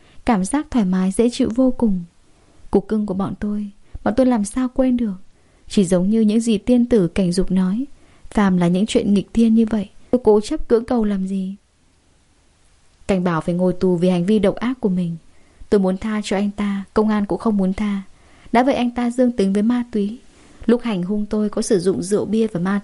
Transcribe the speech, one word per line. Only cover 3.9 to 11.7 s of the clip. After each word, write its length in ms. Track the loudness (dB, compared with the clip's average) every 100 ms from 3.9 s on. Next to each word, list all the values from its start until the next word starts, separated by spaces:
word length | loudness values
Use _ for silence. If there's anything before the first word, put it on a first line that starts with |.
| -6
bọn 100 | -2 2
tôi 100 | 2
làm 180 | 2
sao 240 | -2 -2 -4
quên 220 | 0 0 0
được. 180 | -2 -6 -14 -20 _ _ -4
Chỉ 160 | 0
giống 260 | 2 2 2
như 100 | 2
những 200 | 2 2
gì 180 | 2 0
tiên 280 | 2 2 4
tử 220 | 4 2
Cảnh 240 | 0 0
Dục 180 | 0 0
nói, 340 | 0 0 -2 -6 -12 _ -20 -6
phàm 260 | 0 2 4
là 120 | 2
những 180 | 2 2
chuyện 280 | 0 2
nghịch 140 | 0 0
thiên 220 | 2 4
như 120 | 4 2
vậy, 180 | -2 -6 -14 -4
tôi 100 | 0
cố 160 | 4 2
chấp 280 | 2 -4 0
cưỡng 160 | 0
cầu 200 | 0 -2
làm 220 | 0 -2 -4
gì? 280 | -4 -6 -10 _